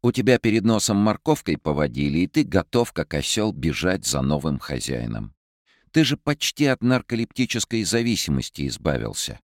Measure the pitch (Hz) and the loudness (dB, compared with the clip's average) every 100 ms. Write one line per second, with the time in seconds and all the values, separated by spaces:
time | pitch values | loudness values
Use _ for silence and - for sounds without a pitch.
0 | 120 120 107 123 117 110 104 110 - 101 | 2 2 4 4 4 2 2 2 2 2
1 | 107 107 - 151 - 76 78 73 76 60 | 2 0 0 0 0 -2 -2 0 0 0
2 | 71 76 92 - - 95 - 120 120 - | 0 2 0 0 2 0 2 0 0 -2
3 | 82 76 69 - 107 76 78 71 90 92 | -4 -4 -2 0 0 -2 -4 0 -2 -2
4 | - 69 65 73 80 69 - 65 67 62 | -2 -2 0 0 -2 -4 -6 -8 -4 -6
5 | 58 55 52 _ _ _ _ _ _ 156 | -6 -8 -10 _ _ _ _ _ _ 2
6 | 156 147 - 147 - - 139 127 120 127 | 2 0 -4 -4 -4 0 0 2 2 0
7 | - 117 113 - 123 117 - 113 92 117 | 0 -4 -4 -2 -2 -2 -2 -2 0 0
8 | 117 107 - 67 - - 69 - - 67 | 0 0 0 -2 -2 -6 -6 -2 -2 -2
9 | 57 50 - 57 | -4 -6 -8 -10